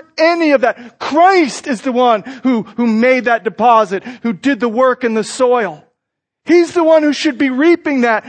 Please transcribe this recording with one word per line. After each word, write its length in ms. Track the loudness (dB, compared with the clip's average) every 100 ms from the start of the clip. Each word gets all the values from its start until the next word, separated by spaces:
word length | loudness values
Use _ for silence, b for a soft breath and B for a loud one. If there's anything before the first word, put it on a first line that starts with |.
| -10 -2
any 320 | 0 2 2
of 100 | 2
that. 380 | 0 -2 -10 -14
Christ 680 | -4 2 4 4 0 -4 -8
is 160 | -6
the 100 | -4
one 300 | 0 2 0
who, 400 | -4 -8 -2 -2
who 240 | -4 -4 -2
made 400 | 0 2 0 0
that 180 | -2
deposit, 600 | -4 -2 2 2 2 -4 B -10
who 120 | -8
did 260 | -4 -4 -2
the 100 | -2
work 340 | 0 0 0
in 120 | -2 -4
the 80 |
soil. 600 | -6 -2 0 0 -2 -8 _ _ _ _ _ _ 0
He's 280 | 2 2
the 100 | 0
one 180 | 2 2
who 120 | 2
should 260 | -2 -4 -2
be 100 | -4
reaping 520 | 0 2 0 0 -2
that, 220 | 0 0